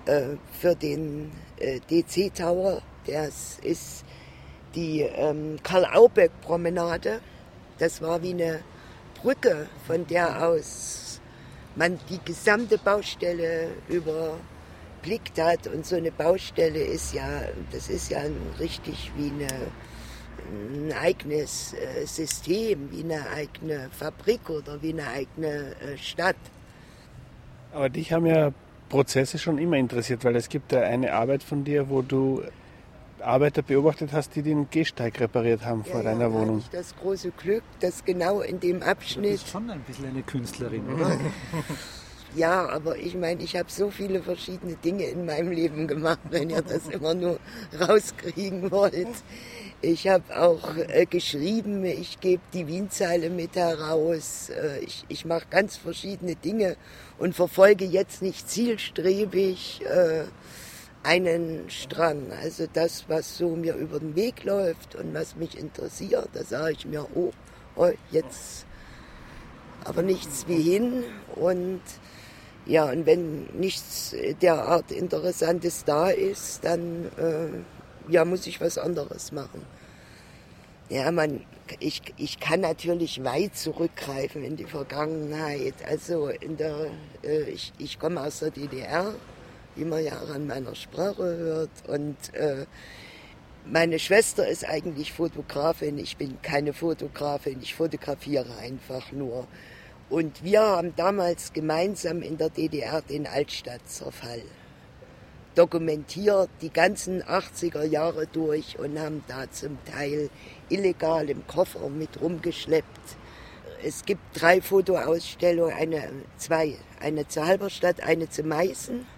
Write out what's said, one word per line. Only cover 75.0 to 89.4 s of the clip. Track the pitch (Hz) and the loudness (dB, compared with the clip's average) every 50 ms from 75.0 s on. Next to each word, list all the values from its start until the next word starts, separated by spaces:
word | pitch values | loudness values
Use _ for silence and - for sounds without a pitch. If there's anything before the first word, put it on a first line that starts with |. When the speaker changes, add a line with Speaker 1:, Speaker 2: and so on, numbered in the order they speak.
| 180 175 - 156 156 180 175 - 165 160 175 175 165 175 - - - | -2 -2 -2 0 0 -2 0 0 2 2 2 2 0 -2 -4 0 0
Speaker 1:
da | - 147 151 170 190 | 2 4 4 4 4
ist, | 185 - 190 196 202 - - - - - - | 4 2 2 0 -2 -4 -8 -10 -10 -4 -2
dann, | - 170 170 170 170 165 170 170 - - | 0 0 0 -2 -6 -6 -6 -8 -8 -4
äh, | - 160 165 156 156 165 156 - - 175 - - - - - - - - - | -2 0 0 0 0 -4 -4 -6 -10 -10 -12 -18 -20 -20 -20 -20 -18 -2 4
ja, | 165 170 165 | 6 6 6
muss | 175 185 185 - 180 | 6 2 -2 -4 -8
ich | 175 - | -6 -2
was | - 170 - | -2 0 0
anderes | - - 165 175 160 143 - - - - - | 0 -2 -2 -2 -2 -4 -6 -8 -12 -10 -10
machen. | 151 147 135 - - - - - - - - - - - - - - - - - - - - - - - - - - - - - | -10 -10 -10 -10 -14 -16 -16 -16 -20 -20 -20 -20 -20 -20 -20 -20 -20 -20 -20 -20 -20 -20 -20 -20 -20 -20 -20 -20 -20 -20 -12 -6
Ja, | - 135 131 156 | -4 0 0 2
man, | 170 170 156 151 139 113 - - - - - - - - | 4 4 2 2 0 -4 -8 -12 -20 -20 -16 -16 -12 -6
ich, | - 156 - - - - - | -6 -6 -6 -6 -12 -14 -10
ich | - 147 147 - - | -8 -8 -8 -8 -6
kann | - 151 160 180 | 0 2 2 2
natürlich | 190 160 165 - - 170 170 170 165 151 - - | 2 0 -2 -2 -2 -2 0 0 0 -4 -4 -4
weit | 131 127 123 151 196 208 - | -4 -2 0 0 -2 -2 -4
zurückgreifen | - - 160 - - 170 165 - - - 139 139 135 143 135 - 156 | -6 -6 -6 -2 -2 -2 -2 -2 -6 -8 -6 -4 -4 -4 -4 -6 -8
in | 131 123 156 | -8 -8 -8
die | - - | -8 -10
Vergangenheit. | - - 147 139 139 135 143 151 156 160 156 151 147 151 156 156 151 147 143 - - 135 - - - | -8 -8 -8 -8 -6 -4 -4 -2 -2 -2 -4 -4 -6 -4 -4 -4 -4 -4 -2 -4 -4 -6 -6 -4 -4
Also | 156 151 - - 175 160 147 139 | -4 -4 -2 -2 -2 0 0 -2
in | - - - - 160 | -4 -6 -6 -8 -6
der, | 147 151 156 147 147 156 147 160 156 151 - - - | -4 -4 -4 -2 -4 -6 -6 -8 -12 -16 -18 -18 -10
äh, | - - 151 156 147 - | -4 0 0 0 0 -2
ich, | - - - - - - | -6 -10 -10 -12 -12 -12
ich | 147 - - - | -12 -12 -10 -4
komme | - 160 175 160 | -4 -2 -2 -2
aus | 135 151 - - | -4 -6 -6 -4
der | 156 156 | -4 -4
D | 151 147 143 | -4 -4 -8
D | 139 131 131 | -8 -8 -8
R, | 123 90 139 165 190 214 214 - - - - - | -6 -2 -2 -2 -2 -2 -6 -8 -14 -18 -20 -20